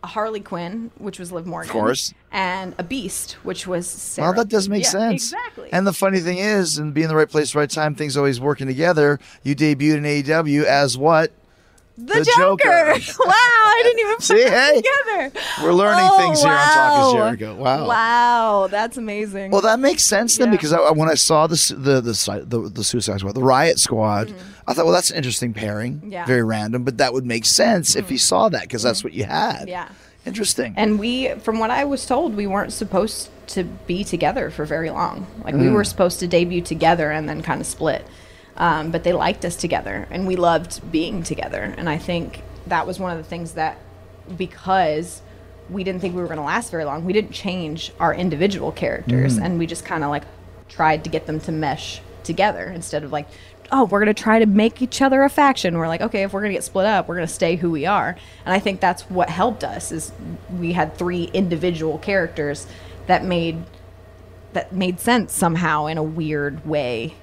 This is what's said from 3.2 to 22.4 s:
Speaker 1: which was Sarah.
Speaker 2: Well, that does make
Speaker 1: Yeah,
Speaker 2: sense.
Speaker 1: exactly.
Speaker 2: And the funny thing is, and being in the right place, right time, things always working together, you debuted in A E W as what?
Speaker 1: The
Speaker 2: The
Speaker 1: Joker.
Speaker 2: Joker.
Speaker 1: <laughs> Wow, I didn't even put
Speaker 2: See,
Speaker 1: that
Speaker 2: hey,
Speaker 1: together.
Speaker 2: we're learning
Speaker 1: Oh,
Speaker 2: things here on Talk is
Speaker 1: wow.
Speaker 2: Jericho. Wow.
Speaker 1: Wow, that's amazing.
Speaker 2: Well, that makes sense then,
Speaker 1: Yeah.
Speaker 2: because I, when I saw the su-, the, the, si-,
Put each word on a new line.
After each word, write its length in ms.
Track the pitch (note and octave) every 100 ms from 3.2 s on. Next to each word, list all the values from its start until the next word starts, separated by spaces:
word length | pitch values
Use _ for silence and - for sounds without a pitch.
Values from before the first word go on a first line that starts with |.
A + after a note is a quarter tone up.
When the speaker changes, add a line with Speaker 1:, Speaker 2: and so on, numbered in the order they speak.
| - -
Speaker 1:
which 240 | - E3 -
was 200 | F3+ F3
Sarah. 420 | - - - E3
Speaker 2:
Well, 80 | F#3+
that 100 | G#3+
does 180 | G#3+ G3
make 140 | G3+
Speaker 1:
Yeah, 60 | E3+
Speaker 2:
sense. 420 | F#3+ A3+ F3 -
Speaker 1:
exactly. 380 | F#4 A#4+ - -
Speaker 2:
And 140 | F3+ G3
the 80 |
funny 260 | F#3 F#3+ F#3+
thing 200 | E3+ F3+
is, 380 | G3+ G#3 F3 D3
and 120 | D3+
being 100 | C#3+ D#3+
in 40 |
the 60 | D#3
right 140 | D#3
place, 240 | D#3 D3+ D3
right 140 | D3
time, 240 | - D3+ D3+
things 220 | D3+ C3+
always 220 | C#3 B2
working 240 | C3+ C#3+ C3+
together, 520 | C3 E3 E3 D3 C#3+ - -
you 120 | - C#3+
debuted 420 | D3+ C#3+ D3 D3+
in 80 | D3
A 120 | D3
E 20 |
W 400 | C#3 D#3 D#3+ C#3+ D3+
as 320 | C#3 C#3+ B2
what? 340 | C#3+ E3 D#3+ _ _ _ _ _ _ -
Speaker 1:
The 60 | A#3+ G#4+
Speaker 2:
The 160 | A4 A#4+
Speaker 1:
Joker. 280 | C#5 D5 C5+ F4 D#4 -
Speaker 2:
Joker. 140 | - -
Speaker 1:
<laughs> 40 | F4+
Wow, 60 | G4+
I 460 | B4 A#4 A4 A4
didn't 160 | A#4+ A4+
even 160 | G#4+ A4+
put 80 |
Speaker 2:
See, 200 | - G#4 A#4+
Speaker 1:
that 280 | G3+ C#4
Speaker 2:
hey, 80 | C#4+
Speaker 1:
together. 640 | B4 C#5 C5 G4+ C#4 G#4+ - -
Speaker 2:
we're 120 | -
learning 340 | - C#4 F4 F#4
Speaker 1:
Oh, 80 | G4
Speaker 2:
things 240 | F#4 D#4
here 80 | C#4+
on 60 | C#4
Talk 420 | D4 D#4 D#4 D4 C4+
is 40 |
Speaker 1:
wow. 0 |
Speaker 2:
Jericho. 420 | A#3+ G#3+ A#3+ G#3+ F#2+
Wow. 320 | C3+ C#3 D#3
Speaker 1:
Wow, 800 | A#3 A3+ A#3+ A#3+ A#3+ A3+ G3+ F#3+
that's 260 | G3+ A3+ B3
amazing. 540 | A3 G#3 G#3+ G3 F#3+
Speaker 2:
Well, 100 | G3
that 180 | G3+ A3+
makes 240 | C4+ -
sense 340 | - G3+ A3+ G#3
then, 100 | B3
Speaker 1:
Yeah. 40 |
Speaker 2:
because 220 | G3+ D3+
I, 180 | E3+ D#3
when 180 | D#3 D#3+
I 40 | D3
saw 300 | - D#3+ D#3+
the 120 | D#3+
su-, 180 | - -
the, 260 | C3+ C3+
the, 140 | A#2+ G#2+
si-, 240 | - G2+